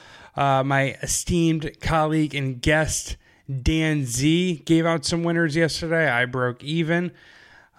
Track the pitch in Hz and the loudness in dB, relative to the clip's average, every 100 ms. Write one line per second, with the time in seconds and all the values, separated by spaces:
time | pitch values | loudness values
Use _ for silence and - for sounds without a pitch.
0 | - - - - 139 135 135 139 135 - | -20 -20 -10 -2 2 2 2 2 0 -2
1 | 135 - - 175 165 160 151 - - 160 | -6 -4 -2 2 2 0 -4 -6 -2 0
2 | 156 156 151 139 135 123 156 151 151 - | 2 0 0 -2 -6 -2 2 2 2 -4
3 | - - _ _ - 135 120 160 160 151 | -6 -12 _ _ -10 -4 0 0 2 0
4 | 127 117 147 170 185 156 - 160 165 165 | -2 0 2 2 2 -2 2 2 2 0
5 | - 170 170 170 165 156 160 - 165 165 | -2 -2 0 0 0 0 0 -2 -2 0
6 | 156 120 123 131 123 117 139 165 156 170 | 2 2 0 -2 -4 -4 -4 -2 0 0
7 | 180 - - - - - _ | -2 -8 -20 -20 -20 -20 _